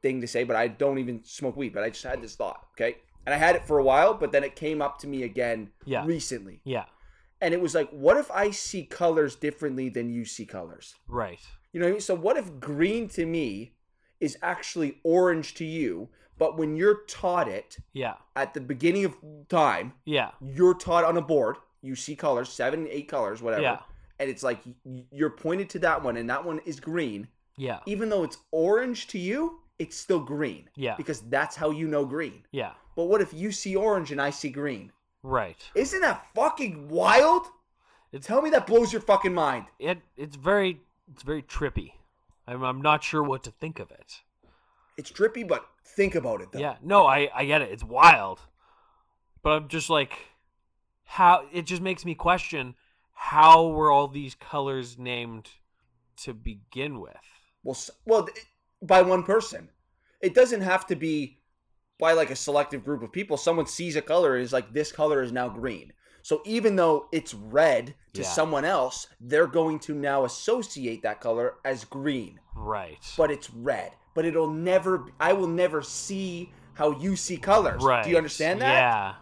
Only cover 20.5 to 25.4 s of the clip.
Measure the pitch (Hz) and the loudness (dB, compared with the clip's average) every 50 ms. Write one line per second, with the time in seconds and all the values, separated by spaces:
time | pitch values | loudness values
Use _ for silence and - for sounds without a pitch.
20.5 | 135 139 180 180 180 180 - 190 170 170 165 160 170 170 156 139 165 147 120 107 | 0 4 4 4 4 4 0 0 2 4 4 4 2 0 0 2 2 2 2 2
21.5 | - - _ _ _ _ - 135 131 123 - - 156 - - 151 131 120 123 127 | -2 -4 _ _ _ _ -14 -12 -12 -10 -10 -12 -10 -4 -2 0 0 0 -2 -6
22.5 | - - 123 131 143 160 160 151 - 147 147 147 156 139 113 98 107 113 120 117 | -6 -4 -4 -2 -2 -4 -6 -8 -8 -10 -10 -6 -4 -4 -2 -4 -4 -6 -4 -4
23.5 | 113 104 151 131 117 - - - - - - _ _ _ 139 135 127 - - 127 | -2 0 0 -2 -2 -4 -8 -20 -20 -20 -20 _ _ _ -6 -6 -6 -4 -4 -4
24.5 | 123 107 - 123 123 _ _ 131 131 127 127 127 - 139 156 151 147 - | -4 -4 -10 -20 -20 _ _ -18 -18 -16 -18 _ -4 -2 -2 -2 -2 -6